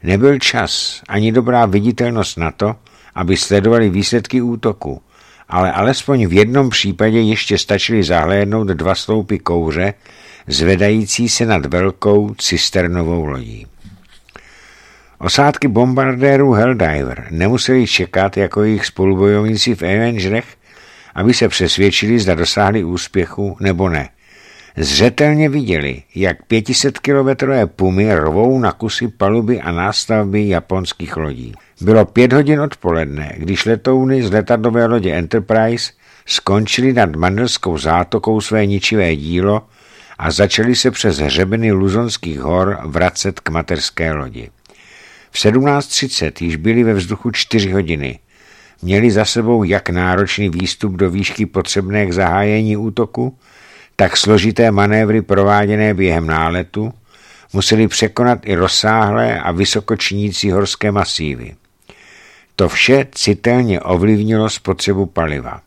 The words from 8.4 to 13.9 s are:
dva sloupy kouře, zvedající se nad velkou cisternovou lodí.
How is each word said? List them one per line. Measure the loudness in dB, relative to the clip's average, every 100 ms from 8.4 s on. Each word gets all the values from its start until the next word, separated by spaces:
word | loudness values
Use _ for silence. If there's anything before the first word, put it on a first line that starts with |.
| 0 -2 -2
dva | -2 -2 -2
sloupy | -2 -2 -2 -4
kouře, | -2 -2 0 -2 -4 -6 -18 -20 -20 -20 -8
zvedající | -2 2 4 2 2 0 -2 -2
se | 0 0
nad | 0 0
velkou | -2 -2 0 2 2 2
cisternovou | -4 -4 -2 -2 0 -2 -2 -2 -2 -4
lodí. | -8 -10 -16 -20 -20 -20